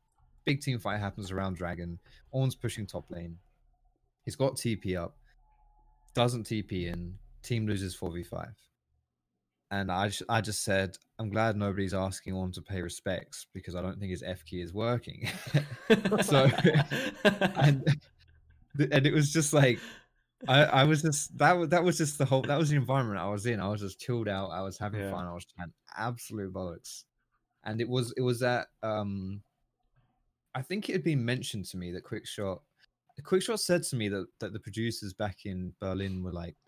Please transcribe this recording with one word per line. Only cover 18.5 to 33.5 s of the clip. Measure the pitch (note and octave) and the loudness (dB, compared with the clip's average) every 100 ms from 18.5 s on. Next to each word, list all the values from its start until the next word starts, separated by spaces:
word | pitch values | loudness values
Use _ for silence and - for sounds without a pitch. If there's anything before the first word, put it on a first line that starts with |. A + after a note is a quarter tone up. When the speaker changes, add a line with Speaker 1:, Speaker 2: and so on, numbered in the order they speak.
| _ _ C#3 | _ _ 0
Speaker 1:
and | C#3+ C#3+ C#3+ | 2 4 4
it | |
was | D3+ C#3+ | 4 4
just | E3 D3+ | 2 4
like, | D3+ C3+ A#2 - - _ _ _ _ G#3+ | 6 6 4 -4 -18 _ _ _ _ 4
I, | C3+ | 6
I | D3+ C3 | 8 8
was | C#3+ D#3 | 6 6
just, | D#3+ C#3+ - - | 2 0 -4 4
that | D3 F3+ | 6 6
wa-, | E3 | 4
that | E3+ | 4
was | F3 E3 | 4 2
just | D3+ - | 0 0
the | |
whole, | C#3 C3+ | 2 2
that | B2 C#3+ | 2 2
was | D#3 | 4
the | D3 | 4
environment | C3 C3+ A#2+ G2+ | 4 2 2 0
I | F2+ | -2
was | G#2 | -2
in. | A#2 A2 | -2 0
I | F#2+ | 0
was | G#2+ | -2
just | G2 - | -6 -6
chilled | - A#2+ G#2 | -4 -2 0
out. | G2 G2 | -2 -4
I | E2 | -6
was | F#2+ F#2 | -8 -6
having | G#2 G#2 | -6 -4
Speaker 2:
Yeah. | G2 | -4
Speaker 1:
fun. | F2 F2 | -4 -6
I | |
was | F2 | -10
chatting | - - E2+ - _ - | -12 -12 -14 -14 _ -8
absolute | A2+ A#2+ - A2 F#2+ | -6 -6 -10 -8 -8
bollocks. | F#2+ F#2 E2 - - - _ _ _ _ _ | -6 -8 -10 -14 -18 -20 _ _ _ _ _
And | - A2 | -6 -4
it | A#2+ | 0
was, | B2+ C#3 - | 0 0 0
it | |
was | B2+ A#2+ | 0 2
that, | B2 B2 - _ | 2 0 -2 _
um, | A2 G#2+ G2+ G2 F#2+ G2+ - _ _ _ _ _ _ _ _ _ _ | -4 -2 -2 -4 -6 -10 -14 _ _ _ _ _ _ _ _ _ _
I | B2+ | -8
think | C3 G3+ G3+ | -4 -4 -2
it | |
had | G#3 | 0
been | D3+ D3 | 2 2
mentioned | A#2 B2 - G#2+ F2+ | 2 -2 -4 -8 -8
to | F#2 | -8
me | F2 | -8
that | F2 | -10
Quickshot, | - A2 - - G2 F#2 - _ _ _ _ - | -10 -10 -10 -6 -4 -6 -10 _ _ _ _ -18
Quickshot | - F#3 F#3+ | 0 2 2